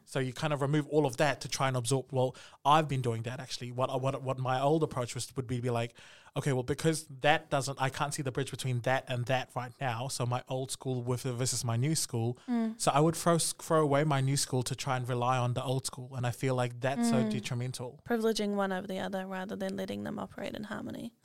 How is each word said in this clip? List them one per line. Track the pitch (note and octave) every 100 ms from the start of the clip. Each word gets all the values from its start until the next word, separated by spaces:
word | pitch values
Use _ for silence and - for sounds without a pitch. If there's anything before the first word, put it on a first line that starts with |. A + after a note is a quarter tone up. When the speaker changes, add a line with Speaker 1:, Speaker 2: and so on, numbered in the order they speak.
Speaker 1:
So | - C#3
you | C3
kind | - D#3
of | C#3+
remove | C#3 D3+ D3
all | D3 C#3+
of | A#2+
that | D3+ B2+
to | -
try | - C3+
and | B2+
absorb. | A2+ C3+ -
Well, | C3 B2+ - - - C#3
I've | D#3 D3+
been | C#3
doing | A#2 A2+
that | A2+ B2+
actually. | - - B2
What, | B2 C3 C3+
what, | C3 C3+
what | C3 C3
my | B2+ B2+
old | C#3+ D#3+
approach | D3+ C3 A#2+ B2
was, | - -
would | A#2+
be, | B2
be | B2
like, | A#2 A#2 - - - - C#3
"Okay, | C#3+
well, | B2+
because | B2 C3+ D#3+ D#3 - C3+
that | D3 D#3 -
doesn't, | C#3+ B2+ C3+
I | C3+
can't | - D3
see | D3+
the | C3
bridge | B2+ B2+
between | B2+ C3 B2
that | A#2+ C3 -
and | B2 A#2+
that | B2+ - B2+
right | B2 -
now. | C3+ A2+ C3
So | - B2
my | B2 -
old | C3 C3
school | - C3+ B2+
with, | A#2+ B2
versus | C3 A#2+ B2+ A#2+
my | A#2 A#2
new | C#3+ D#3
school." | - A#2 A#2 A#2+ -
Speaker 2:
Mm. | A#3 A3+ A#3
Speaker 1:
So | -
I | C#3
would | E3 E3
throw, | F3 E3+
s-, | -
throw | - - D#3+
away | D3+ C#3
my | D#3 C3+
new | C3 C#3
school | - C3
to | A#2+ B2+
try | C#3+ B2+
and | B2
rely | B2 A#2+ B2+
on | B2
the | B2
old | C3 C3 -
school. | - B2+ C3
And | A#2+
I |
feel | - C3+ B2+
like | B2 A#2+
that's | C3 A#3 A#3
so | A#3
Speaker 2:
Mm. | A3
Speaker 1:
detrimental. | G#3+ - A#2+ B2+ - B2+ - -
Speaker 2:
Privileging | A3+ A3+ A3 G#3 G3+
one | G3
over | F#3 -
the | F#3+
other | F#3+ F#3+ F#3+
rather | F#3 F#3+ G3
than | F#3+ G3
letting | F#3+ G3+
them | G#3 G#3
operate | G3 - G3
in | - G#3
harmony. | G#3 A3 - A#3 -